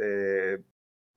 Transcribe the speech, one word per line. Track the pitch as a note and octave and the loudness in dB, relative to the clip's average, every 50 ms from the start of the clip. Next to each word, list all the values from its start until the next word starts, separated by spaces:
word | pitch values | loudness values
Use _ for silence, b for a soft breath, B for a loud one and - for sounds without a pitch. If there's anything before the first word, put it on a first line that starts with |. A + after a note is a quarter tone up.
eh, | G#2+ G#2 G2+ G2+ G2 G2 G2 G2 F#2+ F#2+ G2 F#2+ - _ _ _ _ _ _ _ _ _ _ | -2 -2 0 0 0 2 2 2 0 0 -2 -4 -6 _ _ _ _ _ _ _ _ _ _